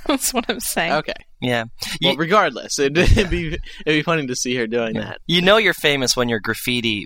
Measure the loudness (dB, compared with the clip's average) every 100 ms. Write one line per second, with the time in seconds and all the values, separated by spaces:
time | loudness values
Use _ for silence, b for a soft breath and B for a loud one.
0 | -2 -2 -2 -2 -4 -4 -4 -2 0 -2
1 | -2 -8 -14 -6 -2 -2 -4 -10 B -2
2 | 0 0 2 4 2 0 -6 0 2 4
3 | 6 6 4 -2 -4 -6 B B 0 0
4 | 2 0 -2 -4 -2 -2 0 -2 -2 -4
5 | -6 -10 -2 2 4 4 4 2 0 2
6 | 0 0 0 0 -2 -4 -2 -2 0 -2